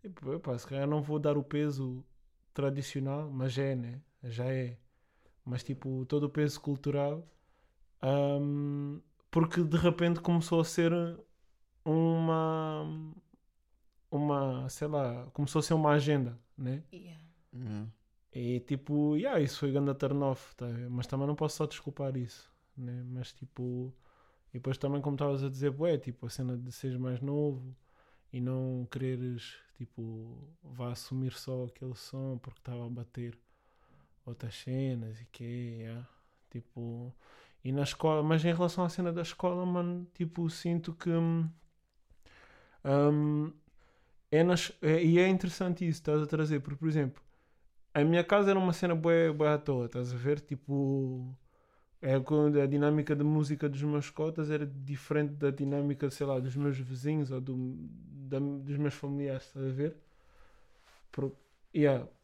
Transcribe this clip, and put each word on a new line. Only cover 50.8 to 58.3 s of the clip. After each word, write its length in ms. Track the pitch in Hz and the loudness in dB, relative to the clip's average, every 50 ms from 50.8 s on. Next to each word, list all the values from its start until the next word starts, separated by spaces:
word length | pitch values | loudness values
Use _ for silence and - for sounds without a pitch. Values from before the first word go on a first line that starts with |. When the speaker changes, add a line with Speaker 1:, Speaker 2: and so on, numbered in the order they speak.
| 139 135 135 135 135 127 127 127 127 127 131 _ _ _ _ _ _ _ _ _ _ _ _ - | 2 2 2 0 0 -2 -4 -6 -8 -10 -12 _ _ _ _ _ _ _ _ _ _ _ _ -6
Speaker 1:
é 160 | - 135 131 135 | 0 2 2 2
quando 400 | 131 - 151 151 151 151 147 143 | 4 4 4 6 6 6 6 6
a 60 | 139 | 4
dinâmica 500 | 135 143 147 147 147 151 151 147 151 151 | 4 4 4 4 4 4 4 2 2 2
de 80 | 143 143 | 2 4
música 440 | 151 156 151 151 139 151 143 156 147 | 4 4 4 2 2 0 0 0 -2
dos 140 | 139 139 | -2 0
meus 280 | 147 151 147 147 147 - | -2 0 0 0 -2 -4
cotas 400 | - - 151 160 160 165 156 147 | -4 -2 -2 -2 -2 -2 -2 -2
era 160 | 151 151 147 | 0 -2 -2
diferente 680 | 143 139 139 135 135 143 131 - - 151 151 151 143 147 | -4 -6 -8 -8 -6 -8 -8 -4 -2 0 2 2 0 0
da 160 | 143 143 139 | 0 0 0
dinâmica, 600 | 139 143 143 139 143 143 143 143 143 139 147 139 | 2 2 -2 0 0 0 0 0 0 0 -2 -4
sei 160 | 131 - 143 | -2 -2 -2
lá, 120 | 139 135 131 | 0 0 0
dos 160 | 127 135 123 | 0 -2 -2
meus 220 | 139 143 143 139 131 | 0 0 0 0 -2
vizinhos 520 | 131 123 131 127 131 147 156 156 147 127 | -4 -6 -8 -4 -2 0 0 0 0 -2
ou 80 | 131 131 | -4 -6
do, 360 | 131 131 131 127 127 127 135 160 156 151 110 113 - - 143 139 139 | -4 -4 -4 -4 -4 -4 -6 -8 -12 -12 -14 -16 -18 -18 -16 -14 -8
da, 100 | 135 | -6